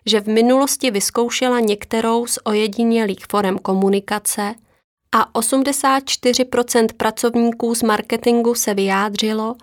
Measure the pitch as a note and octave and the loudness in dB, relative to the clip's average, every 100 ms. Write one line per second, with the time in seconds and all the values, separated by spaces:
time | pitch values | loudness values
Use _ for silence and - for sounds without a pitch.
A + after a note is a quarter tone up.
0 | - A3 G#3 A3 A#3+ C4 C#4 - C4 G3+ | -2 0 2 2 4 4 2 0 -2 -2
1 | - - A#3+ - B3+ B3 A3+ G#3 - A3+ | -2 -2 -2 0 0 2 0 -2 -2 -2
2 | A3+ A#3 A#3+ - - G#3+ G#3+ G3+ A#3 A3+ | 0 0 -2 -6 -2 0 0 0 0 2
3 | G#3+ F#3+ - G#3 G3 F#3+ - F#3+ G3 G3+ | 0 -4 -4 -2 0 -2 -2 0 2 2
4 | G3 G#3+ - - G3+ A3+ _ _ _ _ | -2 -6 -4 -4 -6 -8 _ _ _ _
5 | _ A3+ A3 - - C4+ C4+ C#4 C4+ C4+ | _ 0 0 0 2 2 0 0 0 0
6 | C4+ - B3 A#3+ B3+ A#3+ A#3+ A#3+ A3 - | -2 -2 0 0 0 0 0 2 0 0
7 | A3 A3 A#3+ A#3 A#3 A#3 A#3 A#3 A3+ G#3 | -4 -2 -2 2 0 0 -2 0 0 0
8 | G#3+ A3+ A#3 A#3 A#3 A#3+ - G3+ G3 F#3+ | -2 -2 2 2 2 0 -2 0 0 0
9 | G#3+ G3+ G#3+ A3 A3 A#3+ | -2 -2 -2 -2 -4 -8